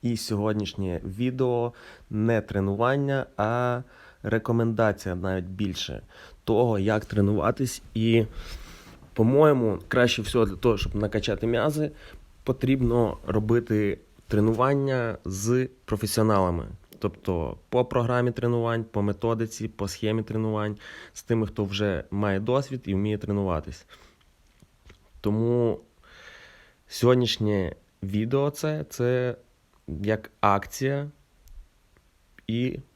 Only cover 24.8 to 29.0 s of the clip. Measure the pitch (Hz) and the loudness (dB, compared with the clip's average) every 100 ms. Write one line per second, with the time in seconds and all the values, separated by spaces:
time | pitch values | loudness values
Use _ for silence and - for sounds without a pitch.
24.8 | - - _ - 107 107 117 120 117 - | -20 -20 _ -4 -2 2 2 2 2 0
25.8 | - _ - - - - - - - _ | -8 _ -20 -20 -20 -20 -20 -20 -20 _
26.8 | _ - 120 127 120 - 107 104 87 - | _ 0 4 4 2 0 0 0 -2 -8
27.8 | _ _ 98 104 110 139 143 143 156 151 | _ _ -4 -2 0 0 0 -2 -6 -4
28.8 | 147 - | -8 -4